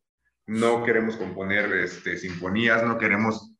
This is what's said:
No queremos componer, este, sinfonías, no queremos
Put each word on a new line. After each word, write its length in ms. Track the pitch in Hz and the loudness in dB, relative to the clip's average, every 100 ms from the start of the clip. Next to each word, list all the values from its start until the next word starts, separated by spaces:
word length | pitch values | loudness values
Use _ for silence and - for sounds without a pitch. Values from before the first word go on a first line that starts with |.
| _ _ _ _ - | _ _ _ _ -6
No 360 | 110 117 120 120 | 0 2 2 2
queremos 320 | 113 110 110 | 2 0 -2
componer, 540 | 95 92 95 101 101 | -8 -6 0 0 2
este, 440 | 92 90 - 90 87 | 0 -2 -4 -8 -6
sinfonías, 680 | 92 85 92 107 117 117 | -8 -6 -4 0 2 2
no 140 | 117 113 | 2 0
queremos 560 | 107 104 110 104 - | 0 2 2 -2 -8